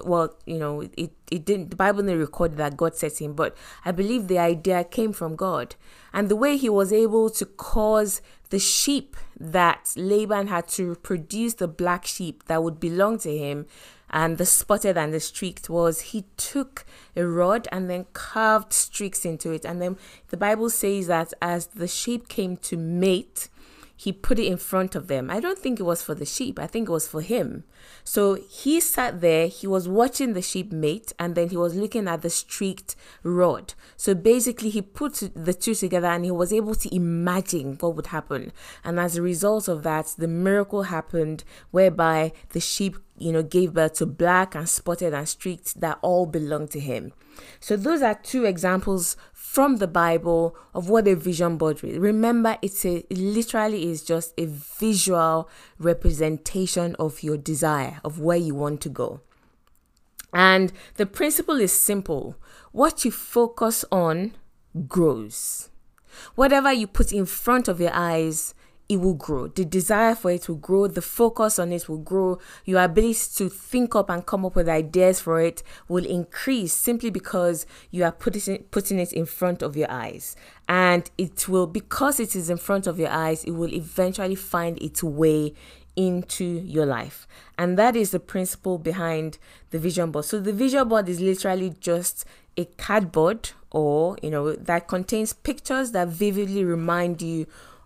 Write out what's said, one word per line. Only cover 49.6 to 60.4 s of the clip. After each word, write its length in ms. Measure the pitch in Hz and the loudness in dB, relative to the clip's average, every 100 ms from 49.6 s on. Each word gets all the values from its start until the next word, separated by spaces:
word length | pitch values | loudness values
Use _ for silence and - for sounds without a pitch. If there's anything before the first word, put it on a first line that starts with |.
| 277 240 | 4 4
the 120 | 190 | 2
Bible 680 | 170 170 165 165 165 165 - - | 2 4 4 2 2 2 -2 -10
of 140 | 185 175 | -8 2
what 200 | 226 202 | 4 6
a 80 | 180 | 4
vision 400 | 170 165 175 165 | 2 0 0 2
board 260 | 156 147 | 0 0
is. 160 | - - | -4 0
Remember, 580 | 202 214 226 233 226 220 | 2 4 4 4 2 0
it's 220 | 196 - | -4 -2
a, 140 | 185 175 - | -2 -2 -4
it 80 | 185 | -2
literally 720 | 190 214 226 226 214 214 170 | 0 0 0 0 0 0 -2
is 120 | 160 | -4
just 280 | - 165 165 - | -2 -2 -2 -6
a 80 | 165 | -6
visual 1040 | 147 - - 220 202 190 175 160 160 160 - - - | -6 -12 -4 0 2 2 2 4 2 -2 -12 -20 -2
representation 1160 | 170 170 170 151 156 156 - 190 185 185 175 - | 0 2 2 2 0 -2 -4 -2 0 0 -2 -2
of 220 | 156 151 | -4 -4
your 140 | 156 151 | -4 -4
desire, 640 | 143 151 156 147 127 147 | -4 0 0 0 -2 -6
of 160 | 151 160 | -10 -2
where 160 | 156 175 | 0 2
you 180 | 165 | 0
want 260 | 139 147 147 | -2 -4 -4
to 60 | 151 | -6
go. 320 | 131 123 139 - _ _ _ _ _ _ _ _ - - | -6 -6 -8 -18 _ _ _ _ _ _ _ _ -20 -4
And 400 | 175 | 6